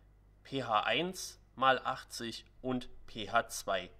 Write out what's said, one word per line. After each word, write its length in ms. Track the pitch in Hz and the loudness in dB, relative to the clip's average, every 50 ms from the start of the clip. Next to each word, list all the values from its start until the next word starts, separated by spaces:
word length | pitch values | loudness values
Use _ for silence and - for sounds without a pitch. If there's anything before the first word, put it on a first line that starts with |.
| - - - _ _ - - - - | -20 -20 -20 _ _ -20 -20 -20 -12
P 180 | - 135 135 123 | -6 -6 -4 0
H 160 | 117 107 107 | 2 2 2
eins 580 | - 113 117 139 170 185 190 - - - - - - _ _ | 4 2 2 2 0 -2 -4 -8 -10 -12 -14 -16 -20 _ _
mal 240 | 120 131 131 131 - | 4 6 6 6 6
achtzig 680 | - 120 131 - - - - - 117 117 - - - - _ - | 2 -2 -4 -4 -8 -12 -10 -8 -6 -6 -8 -8 -12 -16 _ -8
und 280 | - 131 127 123 - - - - - | -2 -2 -2 -2 -2 -6 -12 -16 -16
P 240 | - - 117 104 - | -12 -10 -8 -2 2
H 160 | - 117 - | 2 2 2
zwei 420 | - - - - 101 98 92 90 90 - | 2 -2 -6 -2 -2 -2 -2 -2 -6 -12